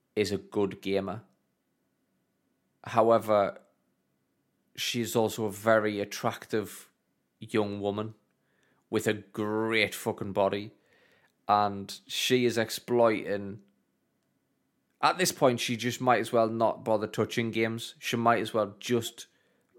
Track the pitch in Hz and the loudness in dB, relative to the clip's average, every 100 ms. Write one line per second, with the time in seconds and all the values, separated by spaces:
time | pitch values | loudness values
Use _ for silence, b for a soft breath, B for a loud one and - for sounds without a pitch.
0 | _ 107 98 98 - 107 98 92 95 98 | _ -2 -2 -2 -4 -2 -2 -2 -2 -2
1 | 95 110 - _ _ _ _ _ _ _ | -2 -10 -14 _ _ _ _ _ _ _
2 | _ _ _ _ _ _ _ _ - 117 | _ _ _ _ _ _ _ _ -4 2
3 | 113 113 107 104 98 - _ _ _ _ | 6 4 4 2 2 -2 _ _ _ _
4 | _ _ _ _ _ _ _ - - 123 | _ _ _ _ _ _ _ -8 -6 -4
5 | 107 120 110 117 107 98 110 110 107 104 | 0 0 0 0 -6 -2 4 4 4 -2
6 | 101 - 117 - - 110 98 - - _ | -6 -4 -4 -6 -4 -4 -4 -12 -20 _
7 | _ _ _ - 113 110 104 101 101 101 | _ _ _ -20 -4 -2 -2 -2 -4 -4
8 | 110 - _ _ _ _ _ _ - 107 | -6 -12 _ _ _ _ _ _ -4 -2
9 | 110 104 - - 107 110 113 113 101 - | 0 -2 -6 -6 -4 -2 0 2 0 0
10 | 117 101 104 98 98 101 104 _ b b | -6 -6 -4 0 0 0 -8 _ b b
11 | b b b _ - 104 104 98 98 - | b b b _ 2 2 2 -2 -10 -14
12 | - - - 127 120 113 113 - - 120 | -10 -4 0 2 2 0 -2 -4 -2 4
13 | 117 107 - 101 101 - _ _ _ _ | 4 2 -4 -6 -6 -14 _ _ _ _
14 | _ _ _ _ _ _ _ _ _ - | _ _ _ _ _ _ _ _ _ 0
15 | 147 170 160 - 135 117 - 113 120 110 | 0 2 -2 4 2 2 -2 -2 -4 -2
16 | 127 113 110 120 110 113 110 - 110 107 | 2 2 2 2 2 2 0 0 -2 -2
17 | 107 - 104 - 117 110 113 113 - - | -2 -2 -2 -2 -2 0 -2 -2 -10 -10
18 | - 120 117 113 110 110 101 - - 120 | -4 0 2 2 2 0 -2 -4 -2 -2
19 | 113 - - _ _ _ _ | -2 -14 -20 _ _ _ _